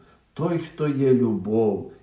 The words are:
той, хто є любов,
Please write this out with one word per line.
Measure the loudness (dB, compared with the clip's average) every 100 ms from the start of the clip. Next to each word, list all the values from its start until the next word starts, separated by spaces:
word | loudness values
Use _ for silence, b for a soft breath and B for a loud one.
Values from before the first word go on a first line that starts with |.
| B B B
той, | -6 -2 -2
хто | -6 -6 -4
є | 0 4
любов, | 4 2 -2 -2 0 0 -2 -6 B